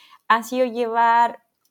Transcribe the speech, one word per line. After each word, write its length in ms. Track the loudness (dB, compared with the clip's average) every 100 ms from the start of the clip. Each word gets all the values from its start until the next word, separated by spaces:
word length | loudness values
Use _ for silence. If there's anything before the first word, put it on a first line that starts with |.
| _ -20 -2
ha 140 | -2
sido 240 | 0 -2 -2
llevar 760 | -2 -4 0 2 2 0 -2 _ _ _